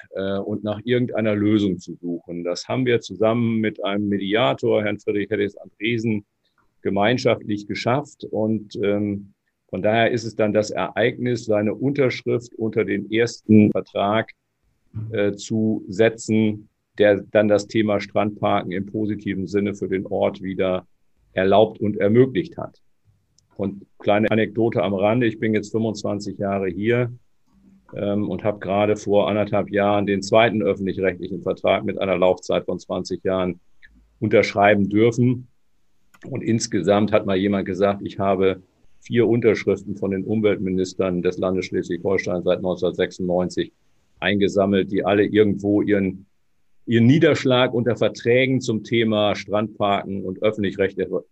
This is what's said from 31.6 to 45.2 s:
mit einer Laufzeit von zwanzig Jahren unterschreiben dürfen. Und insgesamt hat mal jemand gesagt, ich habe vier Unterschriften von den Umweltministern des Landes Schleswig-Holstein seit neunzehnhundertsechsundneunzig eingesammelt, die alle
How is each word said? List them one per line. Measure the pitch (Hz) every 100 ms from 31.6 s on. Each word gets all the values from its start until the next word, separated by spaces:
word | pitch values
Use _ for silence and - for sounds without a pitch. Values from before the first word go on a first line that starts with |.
| 98 98 101
mit | 92
einer | 98 87
Laufzeit | 92 90 - 90 -
von | 90
zwanzig | - 92 85 90
Jahren | 98 92 90 87 _ - - - _ _
unterschreiben | 110 110 - 98 101 104 98
dürfen. | 104 117 120 123 120 - _ _ _ _ _ _ _ -
Und | 131
insgesamt | - 113 - 101 85 101 104
hat | 107 98
mal | 92
jemand | 101 98 98
gesagt, | 90 101 101
ich | 90 -
habe | 98 95 95 92 - _ - -
vier | - 120 110
Unterschriften | 120 117 95 104 98 104 98
von | 98
den | 95
Umweltministern | 107 110 104 98 92 92 90 - 95 87
des | 90 90
Landes | 92 92 87
Schleswig-Holstein | 95 87 87 98 95 - 90
seit | 90 87
neunzehnhundertsechsundneunzig | 92 87 90 87 90 - 90 87 87 90 82 _ _ _ _ _
eingesammelt, | 95 101 95 95 98 98 98
die | 98 92
alle | 104